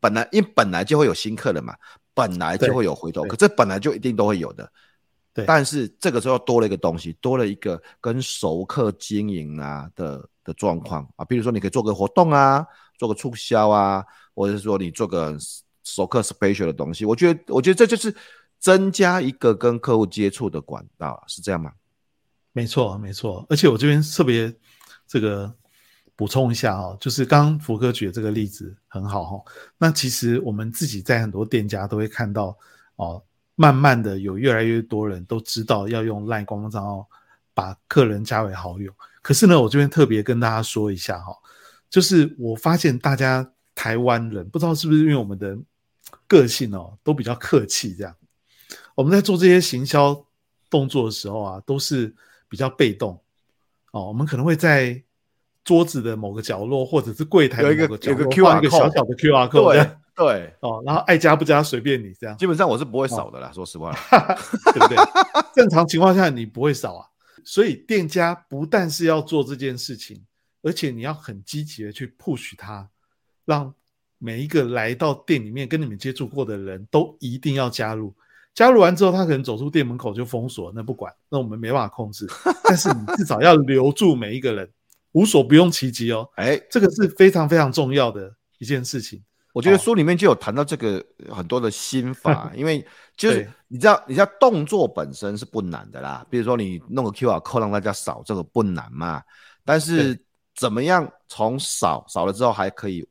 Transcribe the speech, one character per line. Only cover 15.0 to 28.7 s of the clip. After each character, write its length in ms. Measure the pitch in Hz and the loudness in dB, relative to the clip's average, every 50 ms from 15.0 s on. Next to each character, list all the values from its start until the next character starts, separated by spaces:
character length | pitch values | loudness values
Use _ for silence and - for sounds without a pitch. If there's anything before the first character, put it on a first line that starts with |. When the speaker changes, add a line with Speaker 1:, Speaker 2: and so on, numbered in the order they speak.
| 113 90 | -4 -4
Speaker 1:
个 280 | 92 85 80 76 76 76 - - - - - _ _ _ - | -2 -4 -4 -4 -6 -10 -12 -16 -18 -20 -20 _ _ _ -16
熟 240 | - - - 95 | -12 -8 -6 -6
客 140 | 90 - 117 | -2 -2 -2
special 460 | 107 - - - 104 98 101 98 95 | -2 -2 -4 -2 0 0 0 0 -2
的 60 | 82 73 | -4 -4
东 220 | 76 73 73 85 | -6 -8 -8 -8
西。 100 | - 107 | -4 -2
我 120 | 104 117 | -2 0
觉 180 | 120 175 170 165 | 2 2 2 2
得， 180 | 170 - - - | 0 -2 -2 -2
我 80 | 131 | 0
觉 80 | 127 185 | 2 2
得 60 | 190 | 4
这 100 | - 233 | 4 4
就 120 | 220 233 | 4 2
是 180 | 214 - 220 196 - - - - _ _ _ _ _ | 0 -4 -6 -8 -8 -14 -20 -20 _ _ _ _ _
增 320 | - 185 185 190 190 196 180 | 2 4 4 4 4 0 0
加 280 | - 190 180 180 185 | 2 2 2 2 0
一 120 | 139 135 135 | -2 -4 -4
个 200 | - - 117 107 | 0 2 2 2
跟 240 | 90 120 120 120 | 2 0 -2 -2
客 220 | 113 - 117 117 110 | -2 -2 0 0 2
户 80 | 107 | 0
接 240 | 90 - 107 104 98 | 0 -2 -2 -2 -2
触 180 | - - 123 95 | -2 -4 -6 -6
的 120 | 80 76 | -6 -8
管 260 | 71 - 73 - - - _ | -10 -12 -14 -16 -16 -18 _
道， 240 | - 80 71 - - - | -12 -10 -10 -10 -12 -14
是 160 | - - - - | -16 -16 -10 -6
这 80 | 101 | -6
样 100 | 95 85 | -4 -4
吗？ 120 | 80 71 - _ _ _ _ _ _ _ _ _ _ _ _ _ _ _ - | -6 -8 -12 _ _ _ _ _ _ _ _ _ _ _ _ _ _ _ -8
Speaker 2:
没 120 | 123 117 | -8 -6
错， 320 | 117 - 139 120 104 95 101 | -4 -2 -2 -2 -2 -4 -8
没 140 | 107 95 98 | -12 -12 -12
错。 320 | - - 110 90 95 - - | -10 -8 -8 -8 -10 -6 -4
而 60 | 156 | 0
且 120 | 147 - 151 | 2 4 4
我 80 | 113 | 4
这 120 | 107 135 147 | 4 2 2
边 120 | 147 151 | 2 2
特 220 | 151 151 - - 165 | 0 0 0 0 2
别 320 | 127 120 113 113 117 117 - _ _ _ _ _ _ - _ _ _ | 2 2 0 0 -4 -6 -12 _ _ _ _ _ _ -20 _ _ _
这 120 | - 123 | -4 -2
个 320 | 107 107 101 101 98 104 117 _ _ _ _ _ _ _ _ _ _ _ _ | -2 -2 -2 -4 -6 -10 -12 _ _ _ _ _ _ _ _ _ _ _ _
补 140 | - 107 101 | -8 -8 -4
充 240 | - 131 131 120 117 | -2 0 0 0 0
一 20 | |
下 220 | 113 - 113 98 | -2 -2 -2 -2
哦， 200 | 95 95 90 98 98 | -2 -6 -8 -12 -10
就 100 | - 131 | -8 -6
是 140 | 117 139 127 | -4 -4 0
刚 220 | - 151 147 147 | 4 4 4 4
刚 120 | 151 156 147 | 4 2 -2
福 180 | 151 - 113 | -4 -6 -4
哥 140 | 107 123 123 | -2 0 -2
举 160 | 120 - 107 | -2 -2 -4
的 60 | 95 92 | -6 -4
这 100 | 117 110 | -4 -4
个 80 | 107 | -4
例 160 | 104 113 104 | -2 -2 -4
子 300 | 98 - - 92 90 | -4 -6 -12 -16 -16